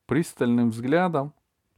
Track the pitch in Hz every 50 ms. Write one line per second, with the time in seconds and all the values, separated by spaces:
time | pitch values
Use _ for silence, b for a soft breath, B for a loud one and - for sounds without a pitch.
0 | _ - 123 147 170 - - - 127 120 120 120 120 117 110 113 117 127 147 170
1 | 185 185 160 143 135 147 - _ _ _ _ _ _ _ _